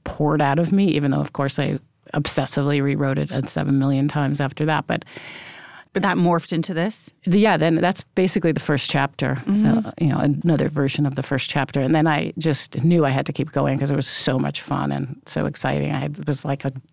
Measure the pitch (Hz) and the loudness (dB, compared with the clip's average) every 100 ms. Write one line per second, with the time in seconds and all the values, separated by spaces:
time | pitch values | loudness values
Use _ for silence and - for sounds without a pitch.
0 | - - 151 151 139 143 165 196 196 147 | -12 -2 0 2 2 2 2 4 4 2
1 | 143 143 143 - 139 - 139 - - _ | 0 0 -2 -2 -2 -2 -2 -4 -8 _
2 | - 151 147 - 135 - 143 143 139 143 | -6 -4 -2 -2 0 0 0 2 0 0
3 | 139 135 147 135 - 151 143 139 135 135 | 0 0 -2 -4 -4 -4 0 2 2 2
4 | 147 147 139 147 139 139 151 151 - - | 0 0 0 0 -4 -2 0 0 0 -4
5 | - - - - - - - - - 196 | -4 -18 -18 -18 -18 -20 -20 -20 -6 -2
6 | 190 175 175 170 - 170 165 165 190 - | 0 2 4 2 0 -4 -2 -2 -2 -4
7 | - _ - 190 214 160 160 160 175 - | -14 _ 2 4 6 4 4 4 2 0
8 | - - 185 185 165 147 - 143 - 139 | -4 0 2 2 0 0 0 0 0 0
9 | 139 - 135 135 - 202 214 226 214 - | 0 0 -2 -2 0 2 4 2 0 0
10 | 156 - 143 143 170 156 151 151 139 - | 0 2 2 2 2 2 2 0 -2 0
11 | 143 135 - 131 - 147 131 143 131 156 | -2 -2 -2 -4 -2 -2 -2 0 2 4
12 | 160 147 160 165 156 143 - - 156 175 | 4 2 -2 -2 -2 -2 -4 0 4 4
13 | 143 135 - 147 160 139 139 135 139 139 | 4 2 -2 -4 -4 0 0 0 0 0
14 | 127 - - 135 143 143 - 139 143 - | -2 -2 0 0 -2 -6 -6 -4 -2 -4
15 | 135 - - 156 147 - 131 143 147 147 | -6 -10 -8 -4 -4 -2 -2 -2 -2 -4
16 | 147 147 151 135 147 139 139 131 - | -6 -6 -6 -4 -4 -4 -6 -8 -16